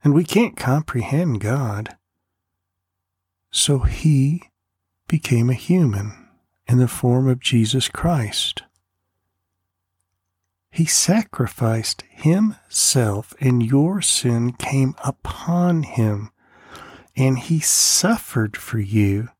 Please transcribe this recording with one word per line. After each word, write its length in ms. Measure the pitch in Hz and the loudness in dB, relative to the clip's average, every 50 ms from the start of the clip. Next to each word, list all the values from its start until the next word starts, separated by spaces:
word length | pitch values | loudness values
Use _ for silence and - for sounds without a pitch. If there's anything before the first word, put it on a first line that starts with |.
| - | 4
And 100 | 147 143 | 4 4
we 100 | 160 180 | 4 2
can't 320 | - - 202 240 202 - | 2 2 0 0 0 -2
comprehend 840 | - - 127 131 151 156 - - 120 110 - 135 156 180 165 120 101 | -6 -2 0 0 0 -2 -4 -6 -6 -4 -2 -2 -2 0 0 -2 -2
God. 560 | 98 104 127 143 135 117 101 101 110 - - _ _ _ _ _ _ _ _ _ _ _ _ _ _ _ _ _ _ _ _ _ _ _ _ _ _ _ _ _ _ _ | -2 -2 -2 -2 -4 -4 -6 -6 -10 -12 -16 _ _ _ _ _ _ _ _ _ _ _ _ _ _ _ _ _ _ _ _ _ _ _ _ _ _ _ _ _ _ _
So 300 | - - - - 143 131 | -4 -2 0 0 0 2
he 720 | - - - - - 156 147 135 135 143 160 175 - _ _ _ _ _ _ _ _ _ _ _ _ | 2 -2 -2 0 2 2 4 4 2 2 0 -4 -8 _ _ _ _ _ _ _ _ _ _ _ _
became 420 | - - 151 - - 123 117 117 123 | -4 -4 -4 0 0 2 2 2 2
a 60 | 127 | 0
human 720 | - - - 175 185 165 123 101 101 101 107 - - - _ _ _ _ _ _ _ _ | -2 0 0 2 4 4 2 0 -2 -4 -6 -10 -16 -20 _ _ _ _ _ _ _ _
in 100 | - 120 | 2 2
the 100 | 123 127 | 2 2
form 400 | 117 - - - 123 120 127 135 | 2 0 -2 0 2 2 2 2
of 120 | 131 127 127 | 2 0 0
Jesus 500 | - - 127 117 110 101 120 135 - - | -2 0 2 2 2 2 0 -2 -2 -4
Christ. 720 | - - - 170 175 143 110 104 - - - 135 - - - _ _ _ _ _ _ _ _ _ _ _ _ _ _ _ _ _ _ _ _ _ _ _ _ _ _ _ _ _ _ _ _ _ _ _ _ _ _ _ _ _ | -6 -2 -2 0 0 0 -2 -2 -4 -4 -4 -4 -6 -10 -16 _ _ _ _ _ _ _ _ _ _ _ _ _ _ _ _ _ _ _ _ _ _ _ _ _ _ _ _ _ _ _ _ _ _ _ _ _ _ _ _ _
He 160 | - - 165 | -4 -2 -2
sacrificed 1160 | 156 - - - - 185 226 214 _ - - 127 104 - - 120 113 113 113 110 - - - - | 0 0 0 2 2 2 2 0 _ -4 -4 -4 -4 -2 -2 -2 0 0 -2 -4 -6 -8 -8 -12
himself, 1300 | _ _ - - 151 170 196 214 214 214 - _ _ - - - - - 131 120 107 101 101 - - - - | _ _ 0 2 2 4 4 2 0 -2 -6 _ _ -4 -2 0 2 2 2 2 2 -2 -4 -6 -10 -10 0
and 260 | 139 127 123 120 113 | 0 2 2 2 2
your 340 | 113 135 139 151 175 196 202 - | 2 2 2 2 2 0 -2 -2
sin 480 | - - - - 123 117 117 117 123 | -2 -2 0 0 0 0 0 0 -2
came 420 | 120 - - - 139 135 131 131 - - - | -4 -6 -6 -2 0 0 0 0 -2 -4 -8
upon 760 | 131 - _ - - - - - 165 170 175 175 180 170 160 | -8 -8 _ -12 -12 -12 -8 -4 -2 0 2 2 2 2 0
him, 480 | 147 - - 123 113 110 104 101 107 - _ _ _ _ _ - - - - - - - - - - _ _ | -2 -2 0 0 0 0 0 -4 -8 -12 _ _ _ _ _ -20 -20 -20 -20 -20 -20 -20 -20 -20 -20 _ _
and 220 | - 131 131 131 127 | 0 2 2 2 0
he 200 | - - 165 160 | -2 -2 -2 0
suffered 960 | - - - - - - - - - 196 233 220 - - - 127 110 107 107 | 0 0 0 2 2 2 2 2 2 2 0 0 -4 -4 -2 -2 -2 -2 -6
for 220 | - - - - | -12 -10 -6 -4
you 520 | 110 101 98 110 107 104 98 98 101 117 - _ | -4 -4 0 2 2 4 4 2 0 -4 -8 _